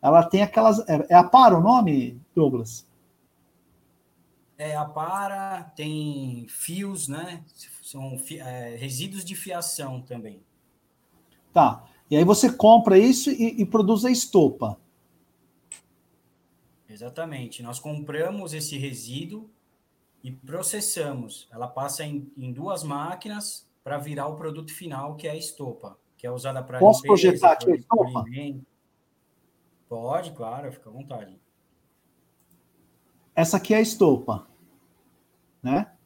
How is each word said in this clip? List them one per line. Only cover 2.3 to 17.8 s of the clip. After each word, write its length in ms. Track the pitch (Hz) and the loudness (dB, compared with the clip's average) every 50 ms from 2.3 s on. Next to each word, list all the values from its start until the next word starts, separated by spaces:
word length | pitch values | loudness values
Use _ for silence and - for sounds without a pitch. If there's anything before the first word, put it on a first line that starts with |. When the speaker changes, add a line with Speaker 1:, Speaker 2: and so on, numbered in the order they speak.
| _ | _
Speaker 1:
Douglas? 500 | - 160 139 131 120 113 110 - - - _ _ _ _ _ _ _ _ _ _ _ _ _ _ _ _ _ _ _ _ _ _ _ _ _ _ _ _ _ _ _ _ _ _ _ | 2 2 2 2 -2 -6 -8 -12 -18 -20 _ _ _ _ _ _ _ _ _ _ _ _ _ _ _ _ _ _ _ _ _ _ _ _ _ _ _ _ _ _ _ _ _ _ _
Speaker 2:
É, 180 | 151 156 151 | -10 -8 -6
apara, 880 | 151 151 151 - 151 156 170 185 196 202 196 196 196 196 196 190 175 170 165 _ - | -6 -6 -6 -6 -8 -8 -6 -6 -6 -6 -6 -6 -8 -8 -8 -10 -12 -12 -16 _ -12
tem 680 | 151 151 151 156 151 151 147 139 135 131 123 120 117 107 | -10 -8 -8 -6 -6 -6 -8 -8 -8 -10 -10 -12 -14 -16
fios, 580 | - - - - 170 185 202 202 196 175 143 139 | -14 -12 -12 -10 -10 -8 -8 -8 -8 -10 -10 -10
né? 340 | 139 156 170 180 175 165 - _ _ _ - - - - | -10 -10 -12 -14 -14 -18 -20 _ _ _ -20 -20 -20 -20
São 380 | - - - 139 135 135 135 120 | -20 -18 -16 -14 -14 -12 -12 -12
fi-, 200 | - - 156 - | -12 -14 -14 -16
é, 360 | 131 127 127 123 120 120 117 | -14 -14 -14 -14 -14 -14 -14
resíduos 480 | 117 127 139 131 127 170 196 190 196 180 | -12 -12 -10 -10 -10 -10 -10 -12 -14 -14
de 100 | 170 190 | -14 -14
fiação 680 | - - 196 180 175 170 - - - 147 135 131 123 | -14 -12 -10 -10 -8 -8 -8 -10 -10 -10 -10 -12 -14
também. 420 | 127 _ 127 120 107 107 101 95 _ _ _ _ _ _ _ _ _ _ _ _ _ _ _ _ _ _ _ _ _ _ _ | -14 _ -16 -16 -14 -18 -20 -20 _ _ _ _ _ _ _ _ _ _ _ _ _ _ _ _ _ _ _ _ _ _ _
Speaker 1:
Tá. 320 | 175 156 120 110 - - _ _ _ _ _ | 4 4 4 4 -4 -14 _ _ _ _ _
E 80 | 147 147 | 2 4
aí 80 | 170 | 6
você 260 | 175 214 208 - 254 | 6 4 4 4 0
compra 460 | - - - 214 226 233 226 214 190 185 | 0 4 8 8 8 8 8 6 6 8
isso 340 | 214 247 254 - - 294 | 8 6 4 2 0 -4
e, 300 | 269 - 233 226 - - | -2 -2 -2 -2 0 -2
e 40 | 202 | -4
produz 380 | 185 - 220 208 185 226 208 214 | 0 2 0 2 4 2 2 2
a 80 | 247 | 0
estopa. 680 | 254 240 - - - 202 156 135 - - - 107 104 - _ _ _ _ _ _ _ _ _ _ _ _ _ _ _ _ _ _ - - _ _ _ _ _ _ _ _ _ _ _ _ _ _ _ _ _ _ _ _ _ _ | 0 0 -2 2 4 4 4 4 2 -2 -6 -8 -8 -10 _ _ _ _ _ _ _ _ _ _ _ _ _ _ _ _ _ _ -20 -20 _ _ _ _ _ _ _ _ _ _ _ _ _ _ _ _ _ _ _ _ _ _
Speaker 2:
Exatamente. 760 | 110 104 117 123 127 - 165 165 151 131 123 117 - - 120 | -20 -18 -18 -18 -12 -12 -12 -12 -10 -12 -14 -14 -14 -16 -16
Nós 160 | 117 123 - | -14 -14 -14